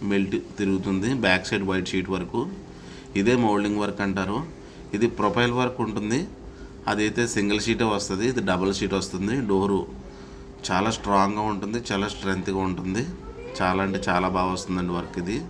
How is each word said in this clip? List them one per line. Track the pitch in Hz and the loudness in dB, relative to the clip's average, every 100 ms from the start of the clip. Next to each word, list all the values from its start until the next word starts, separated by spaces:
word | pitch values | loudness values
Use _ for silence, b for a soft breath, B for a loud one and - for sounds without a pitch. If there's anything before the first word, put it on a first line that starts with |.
| 101 | 2
మెల్ట్ | 101 95 110 - - | 2 2 0 -4 -2
తిరుగుతుంది | 98 95 98 95 104 131 98 | 2 2 2 0 2 2 4
బ్యాక్ | 92 - | 4 4
సైడ్ | 107 98 | 0 2
వైట్ | 95 87 | 0 0
షీట్ | 95 90 92 | -2 0 -2
వరకు. | 90 117 151 196 - B B B B 98 | -2 -4 -4 -8 -14 B B B B 2
ఇదే | 101 123 113 | 4 6 4
మోల్డింగ్ | 104 101 104 | 4 2 0
వర్క్ | 104 98 101 | -2 0 -2
అంటారు. | 98 92 110 165 - B B B 107 | 0 -2 -2 -6 -12 B B B 2
ఇది | 117 - | 2 4
ప్రొఫైల్ | 104 107 120 120 | 2 4 2 4
వర్క్ | 123 127 110 | 0 0 -2
ఉంటుంది, | 104 104 123 190 - - B B B - | -2 0 0 -2 -10 -16 B B B -2
అదైతే | 104 107 107 120 113 | 2 2 2 0 2
సింగిల్ | 101 104 107 | 2 2 2
షీటే | 110 113 101 | 2 2 2
వస్తుంది, | - 95 120 | 0 0 0
ఇది | 123 98 | 0 0
డబుల్ | 92 95 95 | 2 2 2
షీట్ | 101 95 | 0 0
వస్తుంది. | 90 92 98 131 110 | -2 -2 -2 0 2
డోరు | 95 98 98 - - B B B B B B - | 2 4 2 0 -10 B B B B B B -2
చాలా | 92 107 110 | 2 2 0
స్ట్రాంగ్గా | 101 101 98 104 107 | 2 4 4 2 -2
ఉంటుంది, | 101 101 117 120 | -2 -2 -4 -2
చాలా | 101 101 98 | 0 0 -2
స్ట్రెంగ్త్గా | 98 95 90 95 95 | -2 -2 0 0 0
ఉంటుంది, | 87 92 92 151 - - - - - | -2 -2 -2 -2 -6 -12 -12 -10 0
చాలా | 92 92 98 | 2 2 2
అంటే | 98 98 | 0 2
చాలా | 90 92 92 | 2 2 2
బాగా | 92 92 | 0 -2
వస్తుందండి | 92 92 90 87 | -2 -2 0 -2
వర్క్ | 82 - 87 | -4 -6 -4
ఇది. | 117 170 | -4 -6